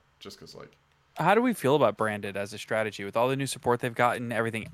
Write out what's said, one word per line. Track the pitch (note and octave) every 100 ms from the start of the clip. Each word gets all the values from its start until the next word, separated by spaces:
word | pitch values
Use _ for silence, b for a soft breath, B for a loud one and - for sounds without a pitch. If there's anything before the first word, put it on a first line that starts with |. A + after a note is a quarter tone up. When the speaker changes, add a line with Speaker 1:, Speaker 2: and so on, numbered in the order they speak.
| _ _
Speaker 1:
just | G2+ -
'cause, | D#2+
like, | - - _ _ _ _ -
Speaker 2:
How | D#3+
do | G#3+
we | B3+
feel | G3+ C3
about | D3 A#2 G#2
Branded | A2 G#2 G2+ G2
as | G#2
a | G#2+
strategy | - A2 A2 G2+
with | G2 A#2
all | B2+
the |
new | C3+ C3+
support | - B2 A#2+
they've | B2+
gotten, | A#2 A#2+ A2 A#2+
everything | A2+ A2+ A2 G2